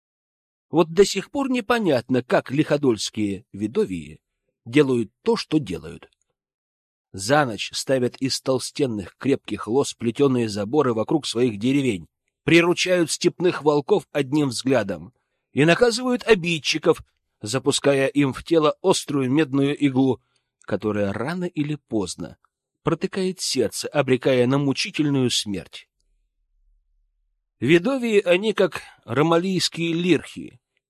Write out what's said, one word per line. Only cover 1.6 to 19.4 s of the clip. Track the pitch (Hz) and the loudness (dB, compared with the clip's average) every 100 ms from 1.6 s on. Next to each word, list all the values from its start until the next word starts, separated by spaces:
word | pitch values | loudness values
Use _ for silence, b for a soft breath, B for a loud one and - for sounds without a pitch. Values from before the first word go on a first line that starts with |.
| - 233 190 127 - 127 | 0 0 2 0 0 -2
как | - 180 - | 0 -2 0
лиходольские | 139 147 147 139 107 - - 101 92 - | -2 0 2 2 0 -4 -4 -4 -4 -12
видовии | 98 107 170 185 87 73 76 _ _ _ _ | -8 -4 -2 -4 -6 -10 -18 _ _ _ _
делают | 113 135 135 120 104 _ | 0 2 2 2 -2 _
то, | - 226 | -2 -2
что | - 156 | 0 -2
делают. | 98 80 80 - - _ _ _ _ _ _ _ _ _ _ | -2 -8 -12 -16 -20 _ _ _ _ _ _ _ _ _ _
За | - 98 147 131 | -10 0 2 2
ночь | 101 - | -4 -8
ставят | - - 131 123 - | -8 -2 0 0 -2
из | 131 - | -6 -4
толстенных | 135 131 - - 135 107 85 - | -2 -2 -4 -4 -2 -2 -8 -6
крепких | 131 135 - 104 - | -2 -2 -2 -10 -2
лоз | 131 143 | -2 -2
плетёные | - 117 113 143 123 113 | -2 -4 2 2 2 -2
заборы | 101 101 151 131 | -4 -2 0 0
вокруг | 110 104 156 - | 0 0 -2 -2
своих | 113 127 101 | 0 0 0
деревень, | 120 143 131 95 80 _ _ _ | -2 0 0 -4 -8 _ _ _
приручают | - 165 170 170 180 180 160 | 2 4 4 0 0 2 0
степных | - 170 - 175 - | 0 -2 2 0 2
волков | 147 147 - 202 - | 2 2 2 -2 0
одним | 147 135 151 143 | -4 -2 0 0
взглядом | 110 131 127 98 85 92 _ _ _ _ | -2 0 0 0 -6 -12 _ _ _ _
и | 127 | 2
наказывают | 156 170 240 226 254 247 | 4 4 2 2 -2 -2
обидчиков, | - 220 170 165 - 156 170 156 - _ _ _ | 2 2 2 -4 -2 0 2 0 -4 _ _ _
запуская | 104 127 135 - 139 139 135 | -6 -2 0 2 2 2 2
им | 143 139 | 2 0
в | 113 | -2
тело | - 165 151 - | 0 2 2 2
острую | 190 175 - 143 127 | 0 0 -2 -2 0
медную | 147 | 0